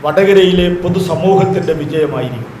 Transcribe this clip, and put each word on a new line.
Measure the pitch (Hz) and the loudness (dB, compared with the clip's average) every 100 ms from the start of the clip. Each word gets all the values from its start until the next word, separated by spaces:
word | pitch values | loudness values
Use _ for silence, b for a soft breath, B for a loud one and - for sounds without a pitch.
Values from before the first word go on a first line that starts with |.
വടകരയിലെ | 147 156 196 196 185 180 180 175 | 0 0 4 4 4 2 0 -2
പൊതുസമൂഹത്തിൻ്റെ | 175 180 170 160 180 196 190 - - 156 | -2 -2 -2 -2 2 2 2 0 -2 -4
വിജയമായിരിക്കും. | 147 156 147 131 123 117 113 - | -2 -2 -2 -2 -6 -8 -12 -16